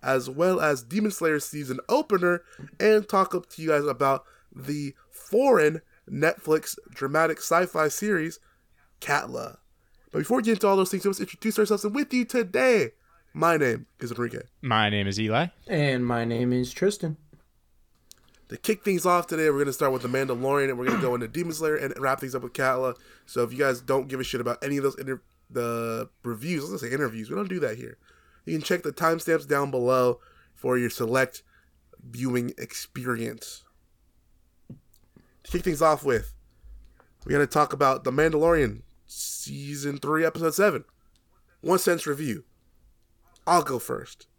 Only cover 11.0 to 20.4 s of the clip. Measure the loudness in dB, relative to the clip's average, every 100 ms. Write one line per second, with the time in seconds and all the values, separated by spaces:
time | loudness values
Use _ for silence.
11 | -2 -2 -6 -4 -4 2 2 2 0 -2
12 | 0 0 0 0 0 2 4 4 2 -4
13 | _ _ _ 0 2 4 2 0 -6 _
14 | -10 -6 -6 -6 -14 _ 0 2 4 2
15 | -2 -2 0 0 0 _ -6 0 0 0
16 | 0 -2 -2 0 0 0 -2 0 -2 0
17 | -6 -8 _ -20 _ _ _ _ _ _
18 | _ -20 _ _ _ -10 -2 -2 0 0
19 | 4 2 2 0 2 2 0 0 0 0
20 | -2 -2 0 -2